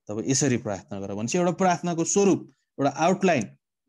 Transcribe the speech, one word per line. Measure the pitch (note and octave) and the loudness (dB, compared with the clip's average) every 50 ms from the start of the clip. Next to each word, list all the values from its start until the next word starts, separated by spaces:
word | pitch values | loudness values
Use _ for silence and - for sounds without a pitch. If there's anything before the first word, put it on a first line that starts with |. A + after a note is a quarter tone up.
| _ - | _ -10
तब | G#2 A2 A2 | -8 -6 -2
यसरी | - C3+ C3 D3+ C#3 B2 | 0 0 2 2 2 0
प्रार्थना | A2 - A2 G2+ F2+ - - G2+ G2 | 0 -2 -4 -8 -8 -8 -12 -12 -10
गर," | G2 G2 G2 | -10 -8 -8
भनेपछि | G2+ A2 A2+ - F3+ | -6 -6 -4 -2 0
एउटा | F3 F3+ E3+ | 0 0 0
प्रार्थनाको | F3 F#3+ F#3 F3 - - F3 E3+ D#3+ E3 | 2 2 2 2 0 -2 -4 -2 -2 -2
स्वरूप, | - - G3+ G3+ G3 D#3 A2+ - - _ _ _ _ _ - | 0 2 2 4 4 4 2 -2 -6 _ _ _ _ _ -2
एउटा | C#3 C#3 | -2 -2
आउटलाइन, | B2+ - D#3 F3 F#3+ F#3+ - F#3 E3+ C3+ G2+ - - _ _ _ _ _ _ | 0 2 2 2 2 2 2 2 2 2 0 -4 -8 _ _ _ _ _ _